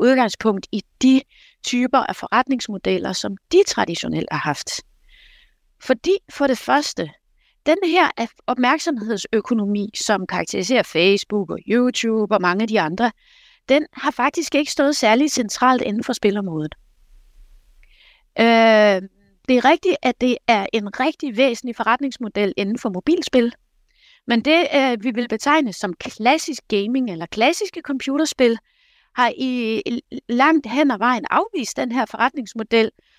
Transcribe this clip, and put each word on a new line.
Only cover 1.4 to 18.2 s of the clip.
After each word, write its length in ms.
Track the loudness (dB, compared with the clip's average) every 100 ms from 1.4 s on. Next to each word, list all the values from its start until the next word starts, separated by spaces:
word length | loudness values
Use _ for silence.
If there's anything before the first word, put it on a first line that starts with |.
| _ _
typer 340 | -6 -2 0 0
af 180 | 0 -4
forretningsmodeller, 960 | -2 0 0 -2 -4 -6 -2 -2 -2
som 240 | -6 -8 -10 0
de 100 | 2 4
traditionelt 640 | 0 -4 -4 -4 -4 -4
har 80 | -4
haft. 320 | -4 -6 -8 -12 -14 _ _ _ _ _ _ _ _ _
Fordi 340 | -4 -2 0 -2 -4
for 160 | -4 -2
det 120 | -2
første, 520 | -2 -2 -2 -6 -10 -12 _ _ _ _ -2
den 100 | 0
her 260 | 2 2 2 0
af-, 120 | -8 _ -6
opmærksomhedsøkonomi, 1400 | 0 2 2 -2 -4 -4 -6 -2 -4 0 -2 0 -2 -4
som 320 | -6 -2 -2 -2
karakteriserer 560 | -6 -4 -4 0 0
Facebook 680 | 0 2 4 2 0 -4 -4
og 80 | -6 -2
YouTube 640 | 2 2 0 -2 0 2
og 80 | 2
mange 200 | 2 0
af 60 | 0
de 120 | 0
andre, 300 | 0 0 -2 -2 _ _ _ _ 0
den 180 | 0 0
har 180 | -6 -4
faktisk 440 | -2 -2 -2 -2
ikke 180 | -2 0
stået 240 | 0 0 2
særlig 340 | 2 4 2
centralt 520 | 0 -4 0 2 2
inden 220 | 0 -4
for 80 | -4
spilområdet. 600 | -2 0 0 -2 -4 -6 -10 _ _ _ -20 _ -20 -20 -20 _ _ _ _ _ _